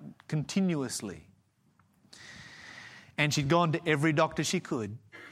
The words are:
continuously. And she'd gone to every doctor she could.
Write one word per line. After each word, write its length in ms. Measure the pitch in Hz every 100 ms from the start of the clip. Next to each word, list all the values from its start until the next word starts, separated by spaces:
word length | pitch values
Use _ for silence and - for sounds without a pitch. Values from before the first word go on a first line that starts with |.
| 69 - -
continuously. 1000 | 156 147 196 185 151 123 - 104 80 - _ _ _ _ _ _ _ _ - - - - - - - - - - -
And 160 | 151
she'd 160 | 151 139
gone 220 | 170 165
to 100 | 165 165
every 260 | 147 160
doctor 300 | 151 160 -
she 160 | 147 190
could. 400 | - 131 104 113 _ - -